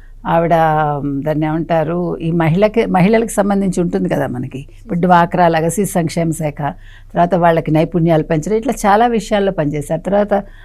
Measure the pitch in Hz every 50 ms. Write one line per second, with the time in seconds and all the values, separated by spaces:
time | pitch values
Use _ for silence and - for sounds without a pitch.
0 | - - - - - 190 165 170 170 160 170 160 160 156 151 156 156 147 147 139
1 | 143 143 139 139 147 156 151 151 156 156 156 165 156 - 170 160 151 156 175 175
2 | 175 170 - - 160 165 170 170 160 156 160 196 208 214 208 233 214 180 185 185
3 | 170 208 226 226 233 220 - 208 196 202 202 196 196 185 175 185 175 170 202 190
4 | 180 170 160 147 139 127 127 123 127 131 - 131 143 - - - - - 185 170
5 | 175 180 180 170 170 165 - 175 175 170 165 160 160 170 160 214 196 - - 180
6 | 160 - - 175 165 165 151 - 160 147 143 - 147 143 175 - - - - -
7 | - - - 165 175 175 190 170 170 170 165 165 156 160 156 156 170 156 - 175
8 | 160 170 160 156 151 - 165 156 156 180 214 226 226 277 208 - - 202 202 214
9 | 240 247 233 214 - - 214 202 196 196 - 165 151 147 123 - 147 - 165 160
10 | - 190 202 202 208 208 208 196 202 - - -